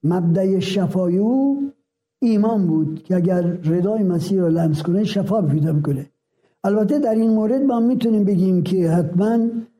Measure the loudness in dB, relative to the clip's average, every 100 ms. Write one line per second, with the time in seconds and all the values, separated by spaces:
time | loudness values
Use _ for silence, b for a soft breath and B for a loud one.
0 | 0 0 0 2 2 0 -2 -2 -2 0
1 | 0 0 0 0 0 -2 -6 -10 _ _
2 | _ _ 0 2 2 0 0 0 -2 -6
3 | -2 0 2 0 -2 -2 -2 0 0 0
4 | 0 -2 -2 0 0 0 0 -2 -2 -2
5 | 0 -2 -2 0 0 0 0 0 -2 -4
6 | -8 _ _ _ _ _ -2 0 0 0
7 | 0 0 2 0 0 0 0 2 0 0
8 | 0 2 2 2 2 2 0 0 2 0
9 | 0 0 2 2 0 -4 -10 _